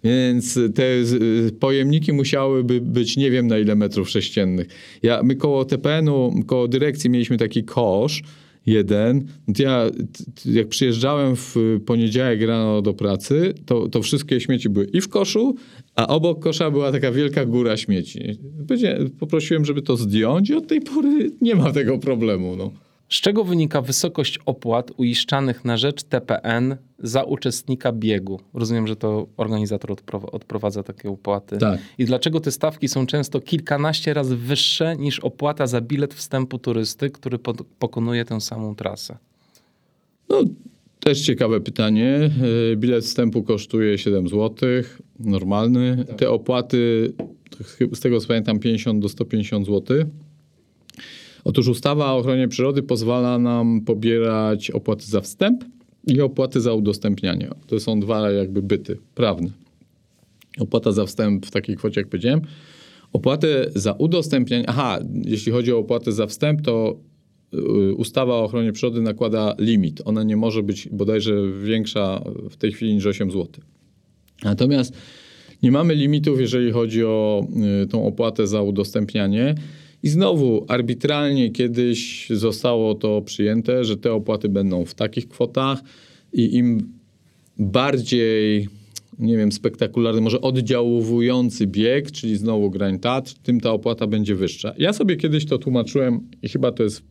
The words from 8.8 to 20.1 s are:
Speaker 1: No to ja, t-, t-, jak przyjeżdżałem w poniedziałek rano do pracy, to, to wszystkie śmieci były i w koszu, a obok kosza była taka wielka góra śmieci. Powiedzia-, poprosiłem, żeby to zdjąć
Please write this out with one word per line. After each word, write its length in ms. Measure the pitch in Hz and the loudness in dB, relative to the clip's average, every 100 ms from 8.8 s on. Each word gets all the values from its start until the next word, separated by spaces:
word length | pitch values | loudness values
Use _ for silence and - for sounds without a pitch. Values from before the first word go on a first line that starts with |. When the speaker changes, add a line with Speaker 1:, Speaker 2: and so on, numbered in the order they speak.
| 98 104 110 135 135 - - | 4 2 4 2 -2 -8 -4
Speaker 1:
No 60 | |
to 100 | 101 | 0
ja, 260 | 135 127 113 | 2 2 2
t-, 340 | - - - - - | -2 -8 -10 -16 -8
t-, 80 | 123 | 0
jak 160 | 113 113 | 2 2
przyjeżdżałem 680 | - 131 113 131 147 135 127 | 0 2 2 0 2 2 0
w 200 | - 120 113 107 104 | -2 0 2 2 0
poniedziałek 560 | 117 113 120 131 110 | 2 2 2 0 2
rano 400 | 113 117 110 107 | 2 2 2 2
do 120 | 101 | 0
pracy, 600 | 95 101 98 - 143 185 - - | 0 -2 -2 0 0 2 -2 -2
to, 220 | 120 - | 0 0
to 120 | 117 | -2
wszystkie 380 | 107 147 147 127 | 0 -2 0 0
śmieci 280 | - 127 107 | 2 0 2
były 160 | 101 98 | 0 2
i 160 | 175 | 0
w 60 | - | 0
koszu, 460 | 208 196 214 262 247 - - - - | 0 2 2 0 -2 -10 -20 -6 -2
a 120 | 113 | 0
obok 320 | 151 170 156 | 2 2 0
kosza 280 | 160 151 156 | -2 -2 0
była 200 | 147 143 | 0 0
taka 200 | 135 127 | 0 0
wielka 340 | 123 147 143 123 | 0 0 0 0
góra 320 | 120 117 107 | 2 2 0
śmieci. 420 | - 92 - - - 104 139 151 147 | 0 -2 -2 -8 -10 -10 -12 -14 -2
Powiedzia-, 280 | 247 214 135 131 - | 0 2 0 -4 -6
poprosiłem, 460 | 156 160 151 160 147 | -2 -2 0 0 0
żeby 160 | 143 | -2
to 160 | 143 120 | 0 0
zdjąć 520 | 107 | 2